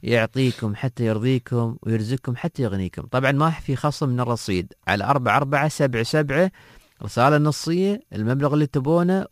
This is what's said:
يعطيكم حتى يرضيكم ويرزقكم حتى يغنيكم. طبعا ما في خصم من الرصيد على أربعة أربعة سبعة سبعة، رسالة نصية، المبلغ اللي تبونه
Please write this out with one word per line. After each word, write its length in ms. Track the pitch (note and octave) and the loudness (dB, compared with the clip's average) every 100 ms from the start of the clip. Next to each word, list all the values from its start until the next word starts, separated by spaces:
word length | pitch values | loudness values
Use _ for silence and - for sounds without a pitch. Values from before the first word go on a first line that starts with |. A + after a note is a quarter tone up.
يعطيكم 720 | A2+ A#2 A2 C3 B2+ - G#2+ | 0 2 2 0 0 0 -4
حتى 320 | G2+ C3 - A#2 | -4 -4 -2 -2
يرضيكم 680 | G#2+ B2 C3 - A#2+ A#2 - | 0 0 0 -2 -2 -2 -4
ويرزقكم 540 | - A2+ G#2+ C3 - A#2+ | -2 -2 -2 -4 -4 -6
حتى 260 | E3+ - | -6 -4
يغنيكم. 400 | A#2 G2 F#2 - | -2 -2 -4 -6
طبعا 300 | - B2+ C3 | -6 -2 0
ما 180 | C#3 D#3+ | 2 0
في 260 | D#3 - B2+ | 0 -4 -2
خصم 320 | D3 - C#3+ | -2 -2 -2
من 120 | B2 | -2
الرصيد 520 | A#2+ A#2 - F2+ E2+ - - | -2 -2 -2 -2 -2 -6 -2
على 160 | G2+ | 0
أربعة 320 | G2 C#3 A#2 A#2 | 2 0 2 2
أربعة 320 | C#3 C#3+ D3+ | 2 0 0
سبعة 340 | - C#3+ A#2+ | 0 0 0
سبعة، 480 | A#2 D#3 D3 C#3 F#3 - - - _ - | 0 0 0 2 0 -2 -18 -20 _ -14
رسالة 360 | G2+ - C3 D3 | -6 2 4 6
نصية، 640 | D3+ C#3+ - E3+ F#3+ G#3 - | 4 0 -2 0 0 -2 -6
المبلغ 420 | G2+ G#2+ C3+ C#3+ | -4 -2 0 2
اللي 120 | D3 D3 | 2 2
تبونه 600 | D3 C3 E3+ F3 F#3+ - | 0 2 2 2 0 -2